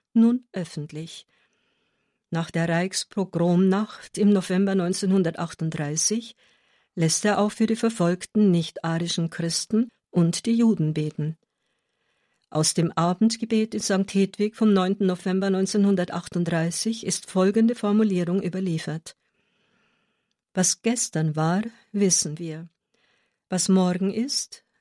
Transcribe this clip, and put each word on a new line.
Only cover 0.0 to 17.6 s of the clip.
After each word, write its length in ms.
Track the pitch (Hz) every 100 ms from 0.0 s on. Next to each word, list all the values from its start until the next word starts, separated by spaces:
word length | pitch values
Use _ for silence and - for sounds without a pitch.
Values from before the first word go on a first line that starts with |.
| _
nun 320 | 233 226 247 -
öffentlich. 720 | 190 165 - 151 151 165 - - _ _ _ _ _ _ _ _ _ _
Nach 200 | 165 165
der 160 | 165 165
Reichspogromnacht 1500 | 165 185 - - - 190 165 170 175 190 196 214 - - -
im 140 | 208
November 440 | 196 - 185 196
neunzehnhundertachtunddreißig 1600 | 190 175 190 196 196 170 170 165 - 160 160 147 151 - 220 226 - _ _ _ _ _
lässt 320 | - 160 - 208
er 140 | 202
auch 120 | 208
für 140 | - 220
die 100 | 226
verfolgten 720 | 233 226 170 180 - 214 208
nicht-arischen 800 | 175 160 - 165 165 170 - 165
Christen 640 | - 170 - - 214 240 _ _
und 360 | 180 165 - -
die 80 |
Juden 400 | 233 226 196 156
beten. 420 | 156 151 - 151 160 _ _ _ _ _ _ _ _ _ _ _
Aus 240 | 156 156
dem 180 | - 165
Abendgebet 840 | - 170 180 220 - 220 220 220
in 60 | 214
Sankt 340 | - 190 196
Hedwig 420 | 196 196 - 208 -
vom 160 | 214
neunten 340 | 196 185 208 190
November 440 | 180 190 185 196
neunzehnhundertachtunddreißig 1500 | 190 190 214 202 196 180 175 - 175 170 165 170 170 220 226
ist 260 | - - -
folgende 440 | 190 190 214